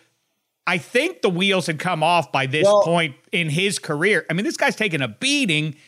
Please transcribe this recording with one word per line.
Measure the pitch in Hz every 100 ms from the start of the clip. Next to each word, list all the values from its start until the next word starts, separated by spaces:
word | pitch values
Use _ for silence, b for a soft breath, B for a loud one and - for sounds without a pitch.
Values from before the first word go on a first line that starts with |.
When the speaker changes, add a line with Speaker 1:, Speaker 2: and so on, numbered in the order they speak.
| b b _ _ _ _ -
Speaker 1:
I | 180
think | - 240 320 -
the | 214
wheels | 170 196 190 170
had | 156
come | 180 165
off | 156 175 147
by | 139 135
this | 151
Speaker 2:
Well | 190 208
Speaker 1:
point | 170 170 160 131 _
in | 190 165
his | 147 196 175
career. | - 147 185 190 -
I |
mean, | 170
this | 247 -
guy's | 285 -
taking | 214 156
a | 208
beating | 104 262 285 247 151 156 143